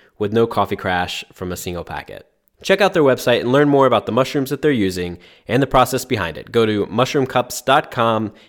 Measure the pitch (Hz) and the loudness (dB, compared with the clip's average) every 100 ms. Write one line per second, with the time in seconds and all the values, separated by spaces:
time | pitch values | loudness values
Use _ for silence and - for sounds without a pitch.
0 | _ _ 104 113 117 107 98 98 98 90 | _ _ -2 0 0 0 -2 -4 -2 -2
1 | 90 - - - 90 90 92 87 80 73 | -4 -8 -14 -12 -8 -8 -8 -10 -10 -12
2 | - 50 - _ _ _ - 190 190 170 | -14 -18 -20 _ _ _ -2 2 2 2
3 | 139 120 127 113 120 139 147 139 131 110 | 2 2 2 0 2 4 4 4 4 2
4 | - 113 131 147 131 143 151 127 95 90 | 0 -2 0 -2 -4 -2 0 2 0 -2
5 | 87 87 - _ - 123 135 131 127 127 | -6 -8 -16 _ -4 0 2 2 2 0
6 | - 110 85 73 - 117 110 104 92 110 | -4 -4 -4 -6 -2 2 2 2 -2 0
7 | 131 147 127 127 120 - - 143 - 123 | 0 0 0 -2 -4 -4 0 0 0 -2
8 | 117 110 107 - | 0 0 -4 -10